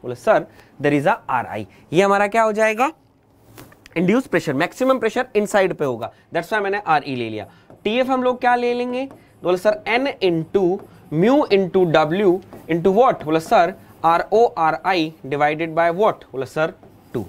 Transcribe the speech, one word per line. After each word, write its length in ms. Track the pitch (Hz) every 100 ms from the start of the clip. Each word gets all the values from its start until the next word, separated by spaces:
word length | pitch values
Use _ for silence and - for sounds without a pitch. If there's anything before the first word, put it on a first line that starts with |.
बोला, 120 | 120
"सर, 320 | 120 - 185 - - - _
there 220 | 139 143
is 80 | 151
a 320 | 226 - 131
R 140 | 98 101
I।" 60 | 101 - _
ये 100 | 156
हमारा 240 | 196 202 202
क्या 160 | 226
हो 100 | 220
जाएगा? 400 | 214 220 220 277 - _ _ _ _ _ - - - - -
इंड्यूस 300 | 180 226 -
pressure, 260 | 175 151
maximum 460 | 131 175 - 262 262
pressure 280 | 220 226 240 208
inside 380 | 208 208 190
पे 100 | 160
होगा, 280 | 143 117 110 _ _
that's 180 | 160 165
why 100 | 220
मैंने 200 | 196 202 202
आरई 300 | 151 143 127
ले 140 | 117
लिया। 160 | 107 98 _ _ -
टीएफ़ 240 | 208 233 254
हम 140 | 262
लोग 180 | 247 247
क्या 140 | 247
ले 200 | 247 240
लेंगे? 340 | 240 247 247 269 - _ _
बोला, 140 | 165 180
"सर, 240 | 214 214 -
N 120 | 233
into 760 | 277 - 190 165 160 202 180 196 - - - 151
mu 220 | 202 277 269
into 420 | 196 185 190 180 156
W 420 | 151 180 208 185 - - -
into 340 | 165 185 196
what?" 200 | 254 185
बोला, 140 | 151 160
"सर, 360 | 160 220 175 196 - -
आरओ 500 | 165 170 - 214 233 -
आरआई 560 | 160 160 170 190 156 156 131
divided 420 | 143 147 156 160
by 220 | 160 170
what?" 240 | 170 214 - -
बोला, 120 | 131
"सर, 280 | 127 - 160 - - - -
टू।" 80 | 123